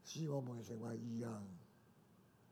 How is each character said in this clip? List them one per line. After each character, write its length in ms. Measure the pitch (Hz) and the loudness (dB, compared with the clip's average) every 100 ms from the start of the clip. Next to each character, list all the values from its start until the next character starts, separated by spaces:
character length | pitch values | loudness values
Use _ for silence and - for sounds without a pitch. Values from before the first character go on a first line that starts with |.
使 260 | - 143 160 | -4 0 4
我 100 | 143 | 4
們 220 | 123 120 | 2 -2
成 160 | 104 113 | -2 -2
為 160 | 117 117 | 0 0
義 240 | 120 117 | 0 0
人， 380 | 117 110 98 87 - - - - - - - - - | 0 0 -4 -8 -12 -20 -20 -20 -20 -20 -20 -20 -20